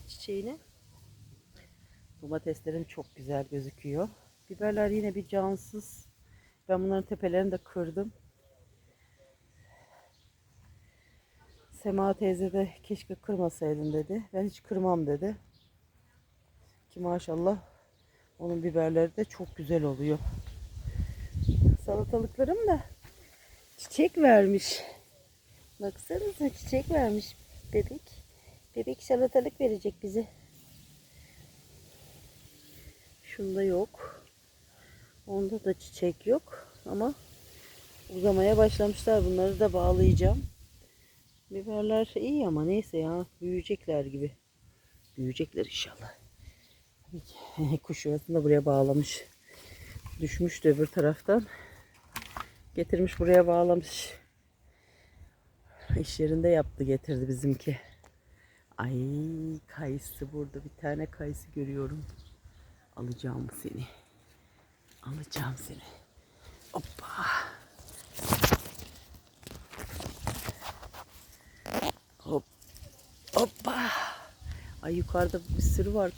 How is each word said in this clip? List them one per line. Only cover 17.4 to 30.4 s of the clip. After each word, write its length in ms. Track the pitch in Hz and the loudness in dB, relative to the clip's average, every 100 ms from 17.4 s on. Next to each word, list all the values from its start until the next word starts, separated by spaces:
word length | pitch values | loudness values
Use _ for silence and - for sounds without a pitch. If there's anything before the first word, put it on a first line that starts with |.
| 175 202 - _ _ _ _ _ _ - | 0 0 -6 _ _ _ _ _ _ -10
onun 240 | 175 170 | -6 -4
biberleri 520 | 170 165 160 160 165 - | 0 2 2 4 2 0
de 100 | 214 | -6
çok 300 | - 185 - | -6 -12 -10
güzel 280 | 147 165 | 0 2
oluyor. 360 | 147 135 147 151 - - - - - - - - - - - - - - - - - | 2 0 0 0 -2 -6 -10 -14 -14 -10 -6 -4 -4 -6 -8 0 2 6 6 6 2
Salatalıklarım 840 | 202 208 233 226 - 262 403 427 | -2 0 -2 -2 0 0 2 2
da 160 | 320 - - - - - - - - - - | 2 -2 -16 -20 -20 -20 -20 -20 -20 -20 -20
çiçek 400 | - - 339 349 | -6 2 2 6
vermiş. 680 | 285 214 196 196 - - - - - - _ _ _ - - - | 10 10 8 4 0 -6 -8 -16 -20 -20 _ _ _ -20 -20 -8
Baksanıza 680 | 403 - - 359 415 392 285 | -8 -8 -8 -4 -4 -2 -4
çiçek 420 | - - 262 294 | -4 -2 -2 0
vermiş 460 | 320 233 208 - - - - - | 2 2 0 -6 -14 -20 -20 -4
bebek. 500 | 214 202 285 - - - - - - _ 233 | -2 -2 -6 -16 -20 -20 -20 -20 -20 _ -8
Bebek 280 | 220 262 | -6 -8
salatalık 580 | - 247 254 262 262 - | 0 4 4 4 2 0
verecek 340 | 262 208 202 - | 0 0 -4 -6
bize. 240 | 202 208 220 - | -4 -4 -4 -10